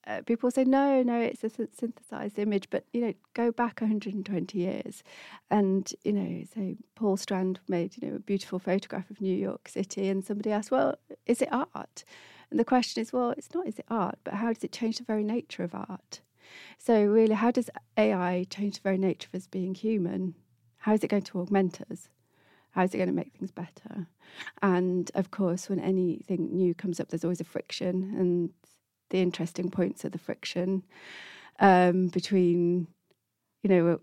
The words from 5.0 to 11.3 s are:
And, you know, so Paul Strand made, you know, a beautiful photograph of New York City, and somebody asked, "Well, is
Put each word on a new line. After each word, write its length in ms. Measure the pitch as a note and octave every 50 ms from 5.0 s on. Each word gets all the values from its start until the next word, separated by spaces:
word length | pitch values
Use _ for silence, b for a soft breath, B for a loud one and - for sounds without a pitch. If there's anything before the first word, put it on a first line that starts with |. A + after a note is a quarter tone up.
| B B B B B B B B B _
And, 420 | - G#3+ G3+ F#3+ F#3+ G3 F#3 - - -
you 100 | _ - G#3
know, 300 | G3+ F#3+ F3 F3 E3+ E3 F#3 -
so 220 | A3 G3 F#3 - G#3+ - _ _
Paul 240 | - A3 G#3 F#3+ G3
Strand 420 | - - G3+ F#3 F#3 F#3 F#3 F#3 _ -
made, 300 | F#3 F3 E3+ F#3+ - -
you 100 | - -
know, 80 | -
a 40 | -
beautiful 380 | G3+ - G3+ G3 - - - F#3
photograph 520 | - G3+ F#3+ G3 - - - G3 F#3 _
of 100 | G#3 -
New 160 | G3 F#3+ F3+
York 320 | G3 G3 F#3+ - - _ -
City, 400 | - - G3 F#3+ - G3 G3 F#3+
and 160 | G3 G3 F#3+
somebody 280 | - G#3 G#3 G#3 A3
asked, 180 | G#3 G#3 G#3+ -
"Well, 260 | C4 C4 C#4 C4+ - - _ _ - _ _
is 160 | -